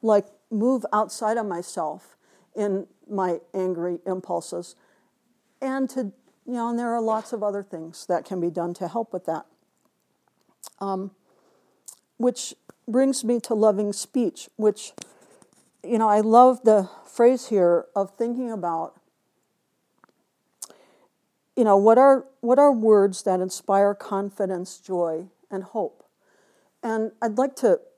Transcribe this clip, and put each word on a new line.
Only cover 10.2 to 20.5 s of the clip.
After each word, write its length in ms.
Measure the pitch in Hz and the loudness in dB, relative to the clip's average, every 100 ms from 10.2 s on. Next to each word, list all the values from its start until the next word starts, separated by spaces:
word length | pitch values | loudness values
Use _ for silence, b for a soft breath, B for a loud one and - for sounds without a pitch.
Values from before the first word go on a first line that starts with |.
| _ _ _ _ - _ | _ _ _ _ -20 _
Um, 320 | 196 190 196 _ b b b b b b b - _ _ | -8 -8 -8 _ b b b b b b b -20 _ _
which 360 | 247 247 - - _ - - | -2 -2 -10 -16 _ -20 -4
brings 360 | 233 269 269 | 0 0 0
me 160 | 220 240 | -2 -4
to 120 | - | -2
loving 400 | 220 214 196 208 | 2 2 2 -2
speech, 560 | 202 - 247 220 - - _ | -6 -6 -2 -2 -4 -20 _
which, 340 | 214 208 - - B B B B B B _ _ | 0 0 -8 -18 B B B B B B _ _
you 140 | - 233 | -6 -2
know, 120 | 220 | 2
I 100 | 208 | 2
love 440 | 214 226 254 247 | 4 8 8 6
the 260 | 233 208 185 B - | 4 4 2 B -20
phrase 420 | - 240 254 - | 2 4 4 0
here 380 | 208 175 170 - - | 2 4 4 0 -6
of 200 | 196 _ | -6 _
thinking 340 | 233 240 247 | -6 -6 -8
about, 480 | 220 175 165 165 _ _ _ _ _ _ _ _ _ _ _ _ _ _ _ _ | -8 -6 -6 -8 _ _ _ _ _ _ _ _ _ _ _ _ _ _ _ _